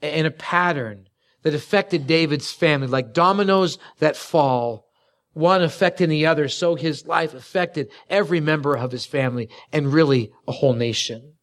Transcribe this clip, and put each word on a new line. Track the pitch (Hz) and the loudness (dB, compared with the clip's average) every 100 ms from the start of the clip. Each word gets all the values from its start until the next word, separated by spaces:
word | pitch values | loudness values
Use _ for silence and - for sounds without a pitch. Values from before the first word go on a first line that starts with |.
and | - 151 156 | -4 -2 -2
a | |
pattern | 156 - 175 180 151 117 101 95 _ _ _ | -4 -2 0 2 -2 -6 -12 -20 _ _ _
that | 156 | -2
affected | 151 - 202 196 170 135 | -2 0 0 0 -4 0
David's | 160 160 143 - | 2 2 -2 -4
family, | - 165 147 131 | 0 2 2 0
like | 131 120 | -2 -2
dominoes | 110 175 196 196 196 185 - - _ | 2 2 2 2 2 2 -4 -16 _
that | 151 143 | 0 0
fall, | - 170 139 127 120 113 _ _ _ _ _ | -2 2 2 2 -2 -6 _ _ _ _ _
one | - 165 190 | 0 2 4
affecting | 170 - 190 180 175 | 2 0 -2 2 0
the | 156 156 | 2 2
other. | 156 143 | 2 0
So | - 175 | -2 -2
his | 170 160 139 151 | 0 -2 -6 -4
life | 165 160 131 | -4 -4 -10
affected | - 185 175 165 139 - _ | -8 -4 -4 -4 -8 -10 _
every | 196 180 175 | -2 0 0
member | 151 156 143 135 | 0 0 0 -2
of | 123 | -4
his | 123 - | -8 -6
family | 143 131 120 113 - - | -2 -2 -4 -8 -14 -6
and | 151 139 | -2 2
really | 147 156 135 107 _ - | 2 4 2 0 _ -10
a | |
whole | 123 139 | 0 0
nation. | 120 117 110 - 117 135 156 | 2 0 -2 -6 -10 -16 _